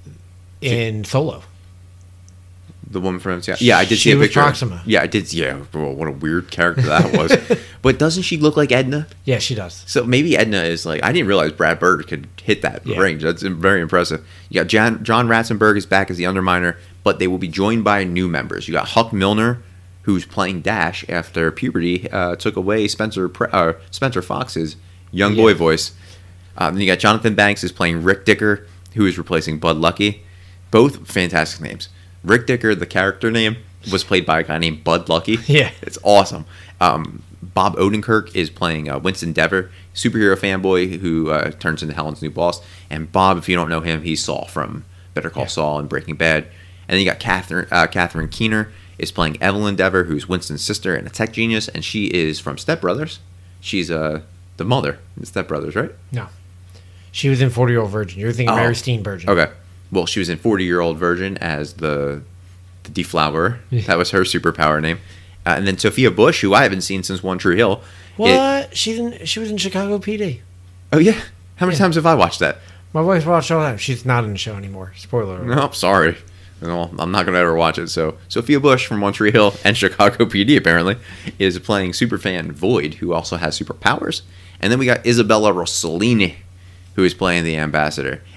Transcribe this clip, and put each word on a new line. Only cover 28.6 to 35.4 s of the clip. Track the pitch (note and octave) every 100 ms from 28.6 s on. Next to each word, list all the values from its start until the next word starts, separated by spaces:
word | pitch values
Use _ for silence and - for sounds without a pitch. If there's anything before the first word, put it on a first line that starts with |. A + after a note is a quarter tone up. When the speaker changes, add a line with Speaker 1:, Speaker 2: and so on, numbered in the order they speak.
| - - - A#2
Speaker 2:
who | G2
is | F2
replacing | - E2+ D#2+ D#2
Bud | E2 D#2+
Lucky. | E2 F2 G#2 G2+ - - - - -
Both | - C3+ - -
fantastic | G2 F2+ E2 D#2 -
names. | D2 - - - - -
Rick | E2+ A#2 A#2+
Dicker, | B2 A2+ G2
the | E2+
character | G2 F#2+ - A2+
name, | A2+ A2 A#2 - - -
was | F#2+
played | - F#2+ F2
by | D#2+
a |
guy | D#2+ D#2
named | E2 D#2
Bud | - E2+ E2+
Lucky. | E2 F2 A#2